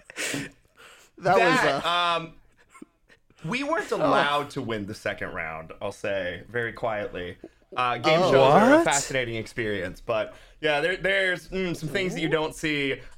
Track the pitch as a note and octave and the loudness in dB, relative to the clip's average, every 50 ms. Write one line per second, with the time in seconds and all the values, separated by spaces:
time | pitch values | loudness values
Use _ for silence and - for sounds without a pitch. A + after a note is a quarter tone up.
0 | _ _ - - - - - - - - - _ _ _ _ _ - - - - | _ _ -10 -8 -6 -6 -6 -6 -8 -10 -14 _ _ _ _ _ -20 -20 -20 -20
1 | - _ _ - F3 F3+ F#3 G3 A3+ B3 C4 B3+ G#3+ D3+ C#3 C#3 - E3 F3 F3 | -20 _ _ -4 2 4 4 6 6 6 4 4 4 2 2 0 0 0 0 2
2 | F3 E3+ E3+ E3 E3 D#3+ - - _ _ _ _ _ _ _ - - _ _ _ | 2 2 0 0 -4 -8 -14 -20 _ _ _ _ _ _ _ -20 -20 _ _ _
3 | _ _ - _ _ _ _ _ - D#3+ A3 B3+ C#4+ C#4+ D#4+ G4+ - - A3 F#3 | _ _ -20 _ _ _ _ _ -8 -6 -4 -4 -2 -2 -2 -2 -2 -2 -2 0
4 | E3 C#3 C#3 C#3 C#3 C#3+ D3 D3 C#3 C#3 - C#3+ B2+ A2 A2+ G#2+ G2+ F#2+ G#2+ - | 2 2 4 4 2 2 0 0 -2 -4 -6 -6 -4 -4 -4 -4 -4 -8 -10 -6
5 | - G#2+ G2 - G2+ F2 D#2 F#2 E2 D#2+ D#2+ D#2+ D#2+ D#2+ - - G#2 G2+ F#2+ - | -6 -6 -4 -4 -8 -8 -6 -8 -8 -8 -8 -10 -12 -14 -12 -8 -8 -8 -8 -6
6 | - G#2+ G2 G2 F#2 F2 F2+ - - - - A#2+ A#2 A2+ G#2+ - - A#2 G#2+ G#2 | -4 -4 -2 -2 -2 -4 -6 -8 -12 -6 -4 -4 -4 -4 -6 -4 -4 -4 -4 -4
7 | G#2 F#2+ - F#2 F2+ F2 F#2+ - - - _ _ _ _ - B2 B2+ B2 A#2+ - | -6 -6 -8 -8 -10 -10 -12 -14 -20 -20 _ _ _ _ -4 -2 0 0 0 0
8 | B2 D#3 D#3 E3 F#3 F3 C#3+ C3+ C3+ C3 D3 F#3 G#3+ B3+ C#4+ D#4+ E4+ - C#3+ C#3 | 2 4 4 4 4 4 6 6 8 8 8 8 8 8 6 6 6 4 2 0
9 | - - C#3 C3 B2 A#2 A2+ A2+ A2 - - B2 A2+ G#2+ G#2 G2 F2 F2+ E2 - | -2 -2 -2 -2 -2 -2 -4 -6 -6 -6 -6 -4 -2 -2 -2 -2 -4 -6 -8 -10
10 | - - A#2 G#2+ G#2 - - - - - - - D3+ D3+ D3 C#3+ D3+ F3 F#3+ F#3 | -6 -4 -2 -2 -2 -4 -8 -18 -20 -20 -16 -4 -2 0 0 0 0 -2 -2 -2
11 | E3 F#3 G3 G3 F#3+ F#3 F3+ E3 - - F#3 F#3 F#3+ F3+ D#3+ - D#3+ D3+ - G3+ | -2 0 0 2 0 0 -2 -4 -6 -8 -4 -4 -2 -2 -4 -4 -6 -6 -4 -2
12 | F#3+ F3+ G3 - D#3 D#3 D#3+ D#3 D#3 D#3+ - - - D#3 D3+ C#3+ C#3 C3+ B2 - | -4 -2 -4 -4 -2 0 0 0 0 -2 -6 -4 -4 -2 -2 0 -2 -2 -4 -6
13 | - - - | -8 -16 -18